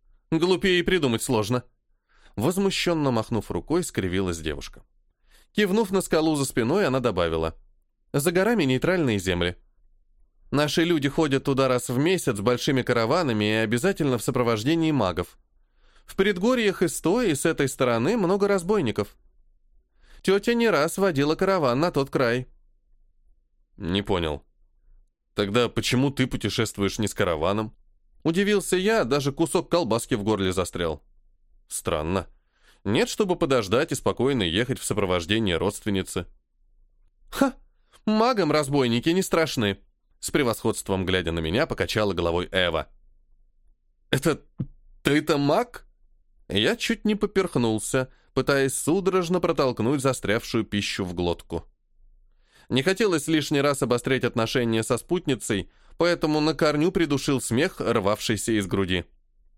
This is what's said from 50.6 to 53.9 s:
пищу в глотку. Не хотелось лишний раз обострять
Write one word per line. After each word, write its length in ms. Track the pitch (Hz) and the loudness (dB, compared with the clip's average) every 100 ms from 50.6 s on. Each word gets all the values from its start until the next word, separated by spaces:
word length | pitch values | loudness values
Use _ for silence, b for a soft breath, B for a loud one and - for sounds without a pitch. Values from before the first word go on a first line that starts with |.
пищу 400 | 104 104 101 - | -2 -4 -4 -6
в 120 | 92 90 | -6 -4
глотку. 520 | 87 85 - 85 - _ _ _ - - _ b b b b | -2 -4 -6 -10 -10 _ _ _ -20 -20 _ b b b b
Не 140 | 120 | 0
хотелось 440 | 165 190 220 160 - | 0 2 0 0 0
лишний 340 | 160 143 147 | 0 0 0
раз 200 | 139 139 | 0 0
обострять 420 | 123 | 0